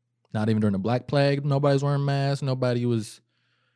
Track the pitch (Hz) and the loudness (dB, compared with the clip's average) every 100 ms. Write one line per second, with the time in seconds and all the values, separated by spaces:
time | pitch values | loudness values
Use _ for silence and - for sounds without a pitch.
0 | _ _ _ 113 110 107 107 98 98 123 | _ _ _ -4 0 2 2 0 0 -2
1 | - 143 139 143 147 139 143 139 139 143 | 0 0 2 0 0 0 2 2 2 0
2 | 143 139 139 139 139 131 127 120 120 117 | 0 0 -2 -2 -2 -2 0 0 0 0
3 | 104 - _ _ _ _ _ | -4 -12 _ _ _ _ _